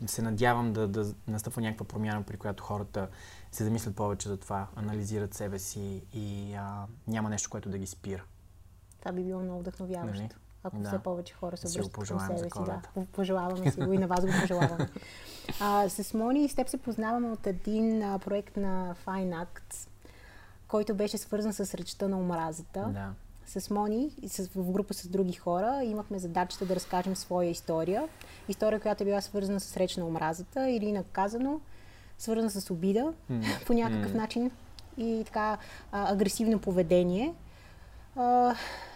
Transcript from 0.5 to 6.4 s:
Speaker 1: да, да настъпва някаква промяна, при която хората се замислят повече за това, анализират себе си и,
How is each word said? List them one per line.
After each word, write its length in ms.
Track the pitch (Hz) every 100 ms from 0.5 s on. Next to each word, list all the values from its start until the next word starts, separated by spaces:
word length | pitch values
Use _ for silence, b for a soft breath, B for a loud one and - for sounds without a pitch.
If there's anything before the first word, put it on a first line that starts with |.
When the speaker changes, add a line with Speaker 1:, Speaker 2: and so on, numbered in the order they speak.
| 120 117
Speaker 1:
да, 140 | 110 104
да 180 | 107 104 101 -
настъпва 340 | 107 120 120
някаква 240 | 113 107 98
промяна, 380 | 107 107 107
при 140 | 101 104
която 260 | 107 98
хората 440 | - 104 101 107 95 B B B B
се 120 | -
замислят 320 | 110 113 107 101
повече 340 | 104 98 104
за 80 | 98
това, 300 | - 98 98 -
анализират 580 | 107 107 101 151 -
себе 260 | - 104 98
си 420 | 95 107 98 95 -
и, 400 | 113 104 101